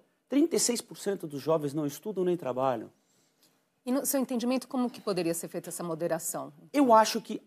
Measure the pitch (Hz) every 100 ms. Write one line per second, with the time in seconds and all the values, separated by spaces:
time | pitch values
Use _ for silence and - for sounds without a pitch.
0 | _ _ _ 269 330 220 - 240 - 170
1 | 202 196 165 143 143 160 147 139 147 143
2 | 220 190 180 175 127 123 135 120 101 -
3 | _ _ _ _ _ _ _ _ - 262
4 | - 277 247 247 240 262 - 262 247 -
5 | - 185 165 165 170 180 170 - 175 160
6 | 170 160 - 160 139 147 - 277 269 220
7 | 214 226 - 214